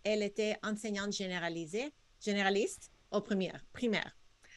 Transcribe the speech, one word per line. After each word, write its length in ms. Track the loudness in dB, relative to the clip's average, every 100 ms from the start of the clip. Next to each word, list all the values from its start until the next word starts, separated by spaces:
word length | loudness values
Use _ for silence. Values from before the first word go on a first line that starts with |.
elle 180 | 0 2
était 340 | 0 0 0 0
enseignante 500 | -2 -4 -2 -2 -2
généralisée, 800 | -2 -2 -2 -2 -4 -4 -4 -4 -8 -20 -6
généraliste 680 | 0 4 4 4 2 -2 -16 -20 -2
au 80 | -2
primaire, 420 | 2 0 0 -4 -12
primaire. 440 | -2 2 2 0 -10 -20 -20 -20